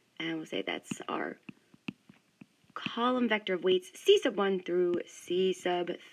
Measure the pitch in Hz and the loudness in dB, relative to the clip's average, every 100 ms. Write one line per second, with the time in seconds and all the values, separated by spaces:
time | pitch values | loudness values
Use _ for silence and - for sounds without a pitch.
0 | _ - 165 160 160 98 - 82 - - | _ -10 -8 -6 -6 -6 -6 -8 -10 -12
1 | - - - - - - _ _ - - | -8 -6 -6 -8 -16 -20 _ _ -12 -12
2 | - - _ _ - _ _ - - 233 | -16 -20 _ _ -20 _ _ -12 -8 -2
3 | 247 254 233 214 214 185 180 185 - - | 0 2 2 0 -2 0 2 2 0 0
4 | - 403 277 208 196 190 - 175 180 175 | 6 6 4 0 2 0 0 0 2 0
5 | - - - 180 190 180 180 180 175 - | -4 -12 -4 0 0 0 -2 -2 -2 -6
6 | - | -10